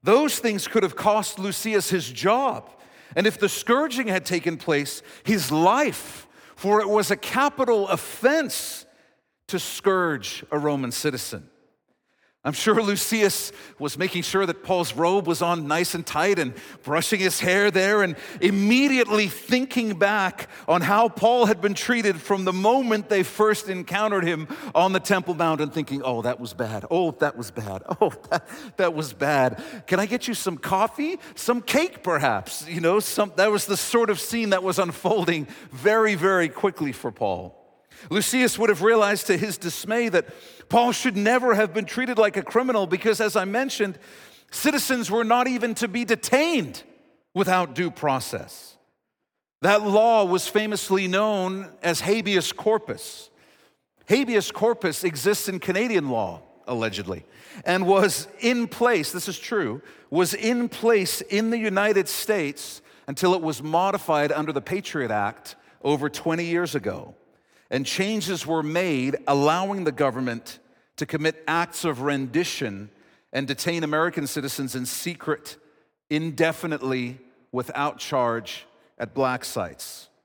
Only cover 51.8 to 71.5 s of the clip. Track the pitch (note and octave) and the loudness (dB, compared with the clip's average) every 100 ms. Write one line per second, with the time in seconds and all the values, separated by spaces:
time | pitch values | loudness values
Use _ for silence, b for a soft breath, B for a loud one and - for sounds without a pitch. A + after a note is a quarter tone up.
51.8 | E3+ E3 F3 A3 G#3 F#3+ - - G#3+ A3 | -2 -2 0 0 2 0 0 -2 0 0
52.8 | - A2 - - - _ b b b b | -2 -12 -12 -16 -20 _ b b b b
53.8 | _ _ - B3+ B3+ A3 - - A3 A#3 | _ _ 2 2 4 0 0 0 0 2
54.8 | F3+ D3 F3+ D3+ C3 G#3 - F#3 - F#3 | -2 -2 -4 0 0 0 -2 -6 -2 -2
55.8 | A#3+ G3+ C#3+ A#2 G2 E2 - _ - A#2+ | 2 0 0 -2 -2 -6 -18 _ -8 -4
56.8 | A2+ G2 F#2 F2 - B B B - F#3 | -2 -4 -8 -10 -10 B B B -2 0
57.8 | F#3 G3 G3 - - - A#3+ B3 A#3 - | 4 6 4 2 -8 -2 0 0 -2 0
58.8 | A#3+ A3 C#3+ F3+ F#3 F3+ - A3 C#3+ B2 | 2 2 0 -6 -8 -10 -4 -2 -2 -6
59.8 | B B B D3+ F#3 - A3 A#3+ A#3+ - | B B B 0 0 0 0 0 -2 0
60.8 | A3+ A3 F#3+ - - G3+ A3+ A#3 A3 G3 | 4 4 2 -4 -2 0 0 0 0 2
61.8 | G#3 G3+ F3+ - - G#3 D3 C#3+ - - | 2 2 0 -4 -2 -2 -2 -6 -14 -16
62.8 | b b b B2+ F3+ F#3 D#3+ D3 D3+ E3 | b b b 0 2 2 0 -4 -2 0
63.8 | F#3+ G3 - D3+ D3 D3+ D3+ C3+ - F#3+ | 2 0 0 2 2 0 -2 -4 -4 -6
64.8 | G3 D#3+ B2 G#2 G2+ - - - b b | -6 -6 -2 0 -2 -6 -18 -20 b b
65.8 | C#3 D3 C#3+ - E3 E3 E3+ E3+ F3 C#3+ | 0 0 0 -4 -4 -2 -2 -2 -2 -4
66.8 | G2+ F2+ - - _ _ b b b B2+ | -6 -8 -12 -20 _ _ b b b -4
67.8 | C3+ - F#3+ A3 E3 F3 C3 E3 D3+ E3 | -4 -4 -2 -2 -4 -6 -2 -2 0 -2
68.8 | F#3 C#3+ B2+ C#3 - C#3+ C#3+ E3 G3 G3+ | 0 0 -2 -4 0 2 4 2 -2 -2
69.8 | E3 C3+ C#3 B2 B2+ A#2 - - b b | -4 0 -2 0 -6 -6 -10 -20 b b
70.8 | b - D3+ D#3+ D#3 D#3+ - | b -10 -6 -2 -2 -2 -2